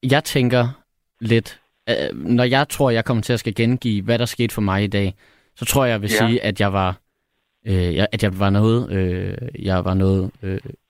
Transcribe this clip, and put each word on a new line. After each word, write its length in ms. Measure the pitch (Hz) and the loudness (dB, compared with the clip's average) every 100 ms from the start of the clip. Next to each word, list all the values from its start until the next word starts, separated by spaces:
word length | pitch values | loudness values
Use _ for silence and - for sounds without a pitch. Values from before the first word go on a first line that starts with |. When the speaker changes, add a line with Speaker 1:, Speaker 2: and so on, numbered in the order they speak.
| 127 | 0
Speaker 1:
jeg 120 | 143 | 0
tænker 400 | - 139 123 123 123 135 _ _ _ _ | 0 0 2 2 0 -4 _ _ _ _
lidt, 400 | 113 117 - - _ _ - | 0 0 0 -12 _ _ -4
øh, 300 | 62 71 62 | -4 -4 -6
når 260 | 80 120 | 0 2
jeg 240 | 123 135 147 | 4 2 0
tror, 220 | - 135 | 0 2
jeg 140 | 113 | 2
kommer 180 | 123 113 | 0 -2
til 100 | - | 0
at 80 | 117 | -2
skal 140 | 117 | -2
gengive, 480 | 107 117 127 120 104 | 0 0 0 0 -2
hvad 140 | 98 117 | 0 -2
der 60 | |
skete 300 | 120 - 117 | -2 -2 -4
for 60 | - | 0
mig 220 | 101 98 | 0 0
i 20 | 101 | 0
dag, 280 | 101 98 - _ _ _ - | 0 -2 -4 _ _ _ -10
så 80 | |
tror 200 | 117 139 | -2 0
jeg, 80 | 127 | 2
jeg 80 | 110 | 0
vil 80 | 101 107 | 0 2
Speaker 2:
Ja. 60 | 113 | 2
Speaker 1:
sige, 180 | 120 | 2
at 160 | 107 98 | -2 0
jeg 120 | 101 | 0
var 240 | 98 92 90 _ _ _ _ _ _ 110 | 0 -2 -4 _ _ _ _ _ _ -2
øh, 300 | 92 87 82 | 0 0 0
jeg, 100 | - | -2
at 100 | 117 | 0
jeg 100 | 104 92 | -2 0
var 120 | 101 | 2
noget, 420 | 101 110 117 - | 4 4 2 0
øh, 420 | 95 92 92 95 95 123 - | -2 -2 -2 -6 -8 -10 -8
jeg 200 | 95 92 | -2 0
var 100 | 90 | 0
noget, 360 | 95 95 95 95 - | 2 4 2 0 -6
øh, 160 | 98 95 - - | -8 -8 -10 -18